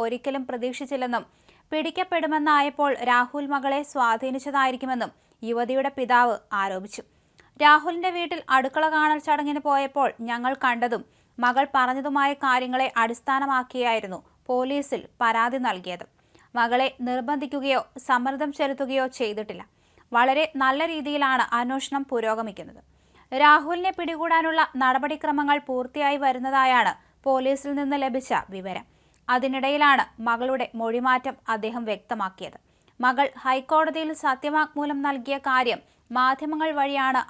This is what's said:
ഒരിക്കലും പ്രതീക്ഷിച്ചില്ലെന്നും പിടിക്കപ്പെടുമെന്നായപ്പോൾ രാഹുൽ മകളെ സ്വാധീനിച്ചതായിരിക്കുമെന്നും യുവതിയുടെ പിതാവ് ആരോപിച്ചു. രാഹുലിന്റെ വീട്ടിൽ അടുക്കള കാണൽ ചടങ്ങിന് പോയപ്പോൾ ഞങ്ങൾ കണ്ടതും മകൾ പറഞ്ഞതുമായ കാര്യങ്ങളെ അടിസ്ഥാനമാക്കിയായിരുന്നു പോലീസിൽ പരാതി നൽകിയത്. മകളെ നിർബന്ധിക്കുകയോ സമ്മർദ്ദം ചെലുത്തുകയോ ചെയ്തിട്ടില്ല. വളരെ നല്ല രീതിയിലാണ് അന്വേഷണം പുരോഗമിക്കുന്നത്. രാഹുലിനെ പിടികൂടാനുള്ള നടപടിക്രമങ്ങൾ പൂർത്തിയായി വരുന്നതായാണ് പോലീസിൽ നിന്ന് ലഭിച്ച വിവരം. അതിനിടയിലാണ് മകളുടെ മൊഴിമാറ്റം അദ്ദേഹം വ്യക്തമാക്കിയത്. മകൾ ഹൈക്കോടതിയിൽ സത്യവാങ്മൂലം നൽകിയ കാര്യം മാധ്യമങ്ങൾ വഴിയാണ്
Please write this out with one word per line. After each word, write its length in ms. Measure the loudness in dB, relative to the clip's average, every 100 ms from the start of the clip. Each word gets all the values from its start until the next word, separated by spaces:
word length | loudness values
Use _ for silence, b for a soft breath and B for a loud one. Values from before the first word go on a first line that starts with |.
ഒരിക്കലും 400 | -4 -4 -4 -6 -6
പ്രതീക്ഷിച്ചില്ലെന്നും 760 | -6 -6 -6 -6 -6 -4 -4 -6 b b b _
പിടിക്കപ്പെടുമെന്നായപ്പോൾ 1200 | -4 -4 -4 -2 -2 0 0 2 2 2 0 0 0 2
രാഹുൽ 360 | 2 2 -4 -4
മകളെ 260 | -2 -2 -2 -2
സ്വാധീനിച്ചതായിരിക്കുമെന്നും 1200 | 0 0 0 -2 -6 -4 0 0 -2 -4 -4 -6 b b _
യുവതിയുടെ 460 | -4 -2 0 0 -2 -2
പിതാവ് 380 | 2 4 4 0 -4 -4
ആരോപിച്ചു. 420 | -2 -4 -10 -14 -16 b b b b 4
രാഹുലിന്റെ 520 | 6 6 4 -2 -2 -2
വീട്ടിൽ 220 | -4 -6 0 2
അടുക്കള 300 | 2 2 2
കാണൽ 260 | 4 2 2 0
ചടങ്ങിന് 360 | 0 0 -2 0
പോയപ്പോൾ 440 | 0 0 0 0 -2 -6
ഞങ്ങൾ 240 | -4 -2 0
കണ്ടതും 400 | 0 0 0 -2 -8 b b -2
മകൾ 280 | 2 4 2
പറഞ്ഞതുമായ 560 | 2 2 0 -2 0 0 0
കാര്യങ്ങളെ 440 | 2 2 0 0 0 2
അടിസ്ഥാനമാക്കിയായിരുന്നു 1160 | 0 0 -2 0 0 -2 -2 -2 0 0 -4 -10 b b -4
പോലീസിൽ 520 | -2 0 -2 -4 -6 -8 -2
പരാതി 380 | 0 2 0 0 -2
നൽകിയത്. 400 | -4 -8 -12 -14 b b b b -2
മകളെ 320 | 2 2 0 -2 -4
നിർബന്ധിക്കുകയോ 760 | -4 -2 -4 -4 -4 0 0 -2 -6 0
സമ്മർദ്ദം 460 | 0 0 -4 -4 -2
ചെലുത്തുകയോ 500 | -4 -2 -2 -2 -2 -4
ചെയ്തിട്ടില്ല. 460 | -6 -6 -10 -12 -18 b b b _
വളരെ 340 | 2 4 4 0 0
നല്ല 200 | 0 2 -2
രീതിയിലാണ് 520 | -4 -4 0 2 2 0 -2
അന്വേഷണം 440 | -2 -4 -4 -6 -4
പുരോഗമിക്കുന്നത്. 720 | -2 -2 -2 -6 -10 -16 -20 _ b b b -6
രാഹുലിനെ 600 | 4 8 8 4 -2 -2 -2
പിടികൂടാനുള്ള 640 | -4 -2 2 2 4 2 0 2
നടപടിക്രമങ്ങൾ 760 | 2 2 0 -4 -2 0 2 2 0
പൂർത്തിയായി 500 | -4 -4 -2 0 2
വരുന്നതായാണ് 680 | 0 0 0 2 4 4 2 -2 b b -2
പോലീസിൽ 460 | 0 0 -2 -2 -4
നിന്ന് 180 | -2 -2
ലഭിച്ച 300 | -2 -4 -2 -4 -4
വിവരം. 320 | -10 -10 -10 -12 b b b -2
അതിനിടയിലാണ് 760 | 0 0 0 0 4 4 4 0 -4 -4
മകളുടെ 380 | -2 0 -2 -4 -4
മൊഴിമാറ്റം 560 | -4 0 2 0 0 -8 -6
അദ്ദേഹം 300 | -4 -4 -6 -6
വ്യക്തമാക്കിയത്. 680 | -6 -6 -6 -6 -8 -16 -16 b b b -2
മകൾ 260 | 0 2 0 -2
ഹൈക്കോടതിയിൽ 680 | -2 -2 2 2 2 0 -4 -2
സത്യവാങ്മൂലം 800 | -2 -2 0 0 -2 -2 -4 -2 -2
നൽകിയ 300 | -4 -4 -4 0
കാര്യം 320 | 2 2 -2 b b -6
മാധ്യമങ്ങൾ 580 | 0 0 0 -4 -2 -2 0
വഴിയാണ് 440 | 0 0 0 0